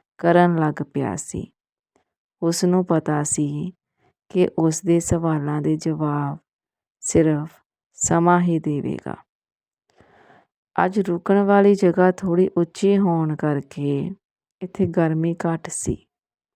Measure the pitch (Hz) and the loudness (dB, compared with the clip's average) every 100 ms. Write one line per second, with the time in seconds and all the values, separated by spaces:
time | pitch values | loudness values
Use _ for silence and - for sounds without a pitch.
0 | _ _ 170 170 175 170 156 151 143 143 | _ _ 2 4 4 2 0 -4 -8 -6
1 | 127 101 - - - _ _ _ _ _ | -6 -6 -10 -12 -12 _ _ _ _ _
2 | _ _ _ - 165 170 180 185 180 160 | _ _ _ -6 -4 0 2 2 2 0
3 | 156 151 147 - 147 147 175 - _ _ | 0 -4 -2 -4 -4 -4 -10 -12 _ _
4 | _ _ _ 190 180 - 165 156 175 170 | _ _ _ 0 0 2 0 0 0 0
5 | 170 165 165 156 143 151 147 156 160 156 | 2 -2 0 -2 -2 -4 -2 -2 -2 -2
6 | 151 147 143 147 _ _ _ _ _ _ | -2 -2 -4 -6 _ _ _ _ _ _
7 | - 170 160 151 156 _ _ _ _ - | -2 2 2 2 -4 _ _ _ _ -6
8 | - 170 170 175 175 165 156 143 - - | 0 2 4 4 2 0 -2 -4 -4 -8
9 | - - _ _ _ _ _ _ _ _ | -8 -12 _ _ _ _ _ _ _ _
10 | _ _ _ _ _ _ _ - 180 202 | _ _ _ _ _ _ _ -2 -2 0
11 | 190 175 - 196 202 202 202 202 185 170 | -2 -2 2 2 4 4 6 4 2 4
12 | 185 180 190 170 185 - 170 - 196 202 | 2 2 -2 0 0 0 -2 0 0 2
13 | 196 165 156 151 151 143 139 - 143 139 | 2 0 -2 -2 -2 -2 -6 -6 -4 -2
14 | 175 190 _ _ _ - 180 - 185 165 | -4 -10 _ _ _ -16 -12 -4 -2 0
15 | 165 160 165 165 170 165 175 - - - | 0 0 -2 -2 -4 -6 -8 -10 -6 -8
16 | _ _ _ _ _ | _ _ _ _ _